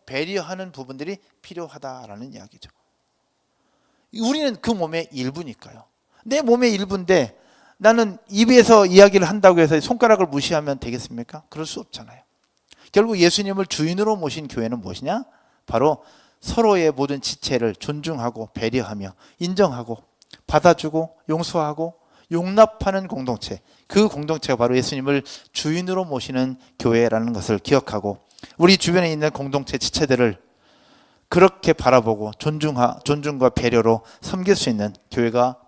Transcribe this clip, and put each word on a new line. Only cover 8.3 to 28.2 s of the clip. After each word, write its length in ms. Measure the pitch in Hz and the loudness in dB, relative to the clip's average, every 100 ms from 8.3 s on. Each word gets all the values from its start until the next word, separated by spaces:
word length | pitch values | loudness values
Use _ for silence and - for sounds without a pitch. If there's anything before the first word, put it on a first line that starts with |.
| 202 226 247 226 226 190 | 0 6 6 8 8 8
이야기를 420 | 185 202 196 170 | 10 10 8 2
한다고 320 | 208 190 175 | 6 6 6
해서 200 | 156 156 | 4 2
손가락을 480 | - 240 226 208 175 | 0 0 4 4 2
무시하면 500 | 143 - 160 147 139 | -2 -2 -4 -4 -8
되겠습니까? 640 | 120 120 - 120 120 151 - | -8 -10 -10 -14 -14 -16 -18
그럴 160 | 151 156 | -14 -12
수 140 | - | -12
없잖아요. 420 | - - 113 - _ _ _ _ _ _ _ | -14 -20 -20 -20 _ _ _ _ _ _ _
결국 260 | - 226 208 | 0 0 4
예수님을 460 | 175 202 196 196 190 | 2 2 -2 -4 -4
주인으로 500 | - 156 180 214 214 | -2 -2 -2 -2 -2
모신 320 | 156 127 143 | -4 -8 -10
교회는 320 | - 113 120 | -6 -6 -6
무엇이냐? 420 | 92 90 135 214 269 _ _ _ - | -10 -10 -6 -6 -8 _ _ _ -6
바로 380 | 117 143 143 _ _ _ _ | 0 0 0 _ _ _ _
서로의 520 | - - 226 196 160 | -8 -2 2 2 0
모든 280 | 131 139 139 | 0 -4 -4
지체를 560 | - - - 127 113 98 | -8 -10 -4 -2 -2 -4
존중하고 720 | - 147 156 147 117 113 110 | -8 -8 -8 -6 -6 -8 -14
배려하며 600 | - 113 123 101 104 98 - _ _ | -6 -4 -4 -6 -10 -12 -16 _ _
인정하고 640 | 175 185 185 123 113 113 _ _ _ - - | -6 0 0 -2 -10 -14 _ _ _ -20 -2
받아주고 720 | 151 175 165 156 160 160 _ - | 4 4 4 0 -4 -6 _ -6
용서하고 640 | 160 170 175 151 151 165 - _ _ _ | -6 -4 -4 -4 -6 -10 -10 _ _ _
용납하는 760 | 170 180 202 220 - 196 196 190 | -6 -2 4 4 4 -4 -4 -6
공동체, 540 | 131 127 113 - 98 _ _ _ | -10 -8 -8 -8 -14 _ _ _
그 200 | 196 214 | 2 2
공동체가 500 | 143 147 160 - 123 | 0 -6 -6 -4 0
바로 180 | 120 127 | 2 0
예수님을 460 | 120 139 135 143 131 - _ | -2 -6 -2 -2 -4 -18 _
주인으로 520 | - 151 165 180 185 180 | -8 -4 -4 -4 -6 -4
모시는 520 | 135 - 131 131 131 _ _ | -8 -6 -4 -4 -6 _ _
교회라는 540 | 120 117 117 113 113 | 0 2 2 0 -2
것을 260 | 113 92 104 | -4 -2 -4
기억하고 600 | - 139 - 107 101 101 | 0 0 0 -6 -6 -10